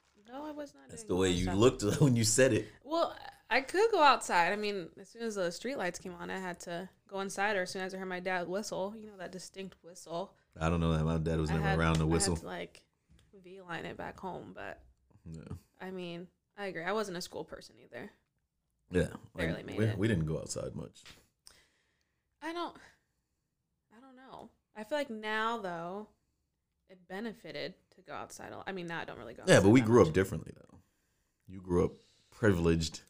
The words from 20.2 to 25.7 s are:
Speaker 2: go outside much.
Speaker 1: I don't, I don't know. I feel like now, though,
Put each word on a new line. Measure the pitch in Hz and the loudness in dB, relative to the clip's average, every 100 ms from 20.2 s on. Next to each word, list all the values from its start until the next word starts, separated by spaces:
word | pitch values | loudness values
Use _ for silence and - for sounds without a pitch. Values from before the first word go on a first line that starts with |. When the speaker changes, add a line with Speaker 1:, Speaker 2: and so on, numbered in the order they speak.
| 78 | 0
Speaker 2:
go | 78 | -4
outside | - - - | -6 -8 -8
much. | - - - - - _ _ - - _ _ _ _ _ _ _ _ | -8 -12 -16 -20 -20 _ _ -20 -20 _ _ _ _ _ _ _ _
Speaker 1:
I | 311 | -8
don't, | 339 330 - - _ _ _ _ _ _ _ _ _ _ 214 | -6 -8 -10 -20 _ _ _ _ _ _ _ _ _ _ -20
I | |
don't | 269 254 | -20 -20
know. | 214 - 233 _ _ 208 | -20 -18 -18 _ _ -14
I | |
feel | 214 294 | -4 -2
like | 277 | -2
now, | 220 214 220 220 233 | -6 -4 -2 0 -2
though, | 185 | -4